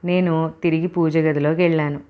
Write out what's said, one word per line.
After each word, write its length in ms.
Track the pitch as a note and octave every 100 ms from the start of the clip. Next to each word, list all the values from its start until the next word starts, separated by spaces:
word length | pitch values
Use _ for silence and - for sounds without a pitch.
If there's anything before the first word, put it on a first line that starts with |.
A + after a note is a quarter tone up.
| F3
నేను 480 | F3+ F3+ D#3+ D#3+ -
తిరిగి 240 | F3 D#3+ E3+
పూజ 300 | E3+ D#3+ D#3+
గదిలోకి 440 | D#3+ D3 D3 E3
వెళ్ళాను. 380 | F3+ D#3+ D3 C#3+ -